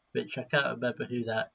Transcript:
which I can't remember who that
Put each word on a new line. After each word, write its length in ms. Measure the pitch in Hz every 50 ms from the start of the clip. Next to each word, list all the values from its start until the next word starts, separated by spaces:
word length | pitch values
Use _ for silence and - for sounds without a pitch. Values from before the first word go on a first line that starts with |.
| _ _
which 240 | - - - - -
I 60 | 131
can't 320 | 123 - - 143 135 123 117
remember 320 | 117 123 120 117 - 117
who 180 | - 123 120 113
that 280 | 113 110 113 - -